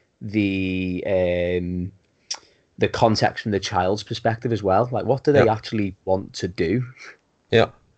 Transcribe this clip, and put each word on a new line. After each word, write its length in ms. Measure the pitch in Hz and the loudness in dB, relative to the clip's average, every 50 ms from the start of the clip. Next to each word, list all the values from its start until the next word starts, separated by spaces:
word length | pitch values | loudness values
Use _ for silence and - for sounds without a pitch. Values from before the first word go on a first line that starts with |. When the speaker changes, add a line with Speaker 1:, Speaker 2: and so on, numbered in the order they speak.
| _ _ _ - | _ _ _ -16
Speaker 1:
the, 840 | - 107 98 107 101 98 95 95 95 92 92 92 92 92 90 87 - | -10 -4 -2 0 0 0 0 -2 -2 -2 -2 -2 -2 -4 -4 -4 -2
um, 840 | - 98 92 92 87 87 87 87 90 90 90 87 87 90 90 90 98 - _ _ _ _ _ _ - - - - _ _ _ _ _ _ - | -2 0 0 2 0 0 0 0 -2 -2 -2 -2 -4 -4 -6 -6 -8 -10 _ _ _ _ _ _ -14 -14 -14 -16 _ _ _ _ _ _ 0
the 80 | - 107 | 0 0
context 540 | - - 123 113 110 - 120 104 - - - | 2 4 4 4 4 4 2 0 0 -2 -4
from 100 | 110 101 | -2 -2
the 60 | 98 | -2
child's 420 | 95 - - 92 90 92 104 104 - | -2 -2 -2 0 0 2 0 -2 -4
perspective 480 | - 117 - - 117 113 - - 123 113 | -8 -8 -4 -2 -2 -2 -2 -4 -4 -2
as 100 | 98 101 | -2 0
well. 260 | 95 92 101 120 123 | 2 2 2 2 0
Like, 140 | 123 107 90 | -2 -2 -2
what 180 | 101 135 135 - | 0 -2 0 2
do 80 | 151 | 2
they 140 | 143 139 - | 4 6 4
Speaker 2:
Yeah. 80 | 110 110 | 4 2
Speaker 1:
actually 420 | 110 - - - 110 104 95 95 - _ | -2 -4 -6 -4 -2 -2 -4 -6 -6 _
want 280 | 95 95 98 95 90 - | -2 -2 -2 -2 -6 -8
to 140 | - - 90 | -8 -8 -6
do? 340 | 90 - 87 80 101 127 127 123 - - - - - _ _ _ _ _ _ _ | -2 -2 0 0 0 0 -2 -6 -10 -18 -20 -20 -20 _ _ _ _ _ _ _
Speaker 2:
Yeah. 180 | - 113 - - - _ _ _ _ | 4 4 4 2 0 _ _ _ _